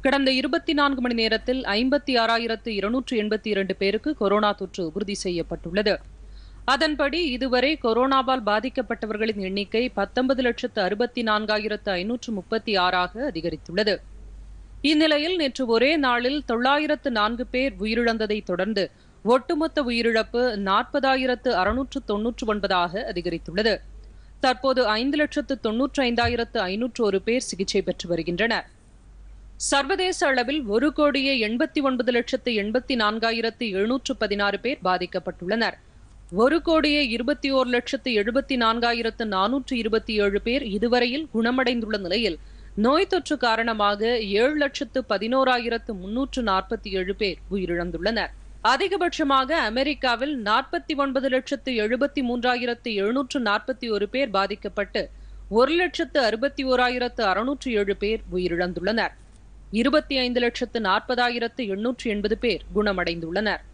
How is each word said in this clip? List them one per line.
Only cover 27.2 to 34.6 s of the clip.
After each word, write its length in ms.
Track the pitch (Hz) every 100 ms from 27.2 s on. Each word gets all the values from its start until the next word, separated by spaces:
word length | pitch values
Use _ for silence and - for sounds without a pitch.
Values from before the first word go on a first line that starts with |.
பேர் 260 | 185 240 -
சிகிச்சை 300 | 175 196 202
பெற்று 260 | 185 180 180
வருகின்றனர். 580 | 170 160 175 226 208 - - - - - - - - - - -
சர்வதேச 480 | 277 269 381 370 349 311
அளவில் 320 | 254 240 302 233
ஒரு 140 | 208 285
கோடியே 380 | - 294 277 269 269 214
எண்பத்தி 320 | 233 320 -
ஒன்பது 300 | 269 254 226
லட்சத்து 400 | 240 233 262 -
எண்பத்தி 440 | 220 202 226 - 254
நான்காயிரத்து 640 | 208 220 226 226 226 226 233 190
எழுநூற்று 360 | 214 262 - 254
பதினாறு 420 | 214 202 202
பேர் 200 | 196